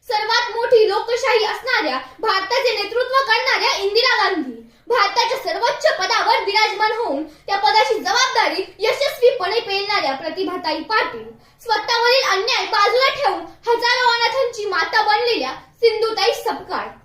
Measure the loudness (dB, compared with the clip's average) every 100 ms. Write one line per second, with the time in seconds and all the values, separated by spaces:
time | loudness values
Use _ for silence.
0 | -4 -4 0 0 0 -4 2 4 4 2
1 | -2 -2 0 0 0 -4 -2 -2 -2 -4
2 | -8 -6 -2 0 0 0 0 -2 -4 -4
3 | 0 0 2 0 2 0 0 0 0 2
4 | 2 2 0 0 -4 -10 -18 _ -2 0
5 | 2 0 -2 -2 -4 -2 -2 0 0 0
6 | -2 0 2 0 0 0 0 0 -2 -2
7 | -2 -4 -6 -12 -6 0 2 4 2 0
8 | 0 0 2 2 0 -2 -8 -4 -2 0
9 | -2 4 2 4 -2 -2 -2 -4 -2 -2
10 | -2 -4 -8 -6 -6 -4 -4 -6 -2 -2
11 | -2 -8 -14 -18 _ _ -2 -2 0 2
12 | 4 4 2 0 0 -2 -2 2 2 4
13 | 2 2 -2 -2 -8 -10 -2 0 2 2
14 | 2 2 0 0 -2 -2 -4 -2 0 0
15 | 2 2 2 0 -4 -8 -16 _ 2 4
16 | -2 2 0 0 -4 -6 -6 -8 -8 -14